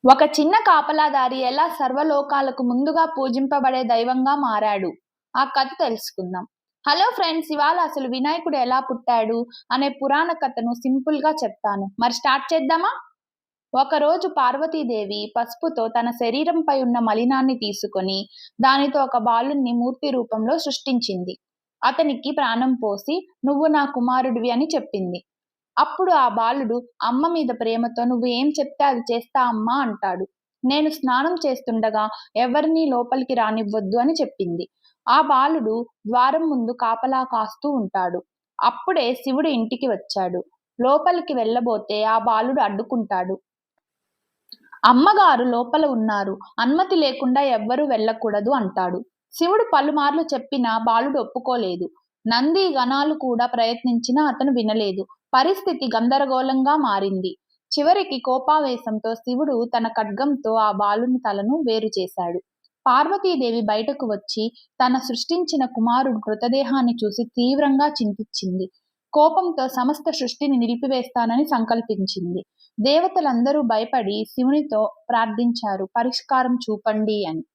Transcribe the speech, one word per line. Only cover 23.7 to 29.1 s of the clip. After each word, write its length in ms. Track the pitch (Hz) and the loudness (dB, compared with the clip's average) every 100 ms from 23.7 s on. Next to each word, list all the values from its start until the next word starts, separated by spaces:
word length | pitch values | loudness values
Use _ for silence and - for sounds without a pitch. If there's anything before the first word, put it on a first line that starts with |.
| 302 285 | 2 0
కుమారుడివి" 680 | 277 240 254 262 233 240 | -2 0 0 0 -2 0
అని 160 | 240 311 - | 0 0 -2
చెప్పింది. 480 | - 202 180 175 _ _ _ _ _ - | -4 -6 -6 -8 _ _ _ _ _ -2
అప్పుడు 340 | 302 - 370 | 0 0 2
ఆ 180 | 320 254 | 4 2
బాలుడు 580 | 214 226 277 233 240 247 _ | 0 -2 -2 -2 -4 -6 _
అమ్మ 240 | 226 254 330 | -2 0 0
మీద 180 | 339 254 233 | 0 -2 -2
ప్రేమతో, 420 | 226 226 233 233 | -2 0 -2 -2
"నువ్వు 220 | 240 247 247 | -2 0 0
ఏం 240 | 240 285 | 0 0
చెప్తే 340 | 302 277 - | 0 -4 0
అది 160 | 285 240 | 0 0
చేస్తా 420 | 240 | -2